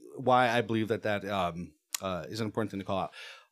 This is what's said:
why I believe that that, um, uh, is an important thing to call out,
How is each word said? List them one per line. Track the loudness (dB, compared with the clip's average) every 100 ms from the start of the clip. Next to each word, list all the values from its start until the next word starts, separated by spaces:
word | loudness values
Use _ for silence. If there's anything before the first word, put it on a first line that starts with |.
| -14 -4
why | 4 6 6
I | 4
believe | 2 2 2
that | 0
that, | 0 -2 -2
um, | 0 0 -2 -10 -14 _ -6
uh, | -4 -4 -6
is | -4
an | -4
important | -2 -4
thing | -4
to | -4
call | -2
out, | -4 -8 -16 -18 _